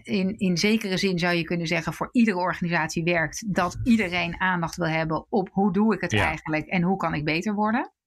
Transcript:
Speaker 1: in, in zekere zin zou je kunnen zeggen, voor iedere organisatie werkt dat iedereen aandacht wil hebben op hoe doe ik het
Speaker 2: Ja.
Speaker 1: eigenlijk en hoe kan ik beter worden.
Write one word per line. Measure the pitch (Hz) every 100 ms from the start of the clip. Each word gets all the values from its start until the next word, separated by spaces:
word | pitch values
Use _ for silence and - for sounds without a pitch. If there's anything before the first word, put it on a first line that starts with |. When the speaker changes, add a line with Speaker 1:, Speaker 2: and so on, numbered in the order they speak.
Speaker 1:
in, | - 208 190 -
in | 190 170
zekere | 208 226 208 185
zin | 196 180
zou | 175 175
je |
kunnen | 165 170 165
zeggen, | 170 165
voor | 151 165
iedere | 254 226 180
organisatie | 180 165 175 170 156 -
werkt | 165 175 156 - 220
dat | 185 180 -
iedereen | 269 226 185 175 170 170
aandacht | 185 180 165 -
wil | 165
hebben | 160 160 156 -
op | 226 185
hoe | 190 202
doe | 180 220
ik | 190
het | 175
Speaker 2:
Ja. | 104 85
Speaker 1:
eigenlijk | 156 160 156 147
en | 185
hoe | 175 190
kan | 165
ik | 160 151
beter | 160 165
worden. | 202 214 233 349 _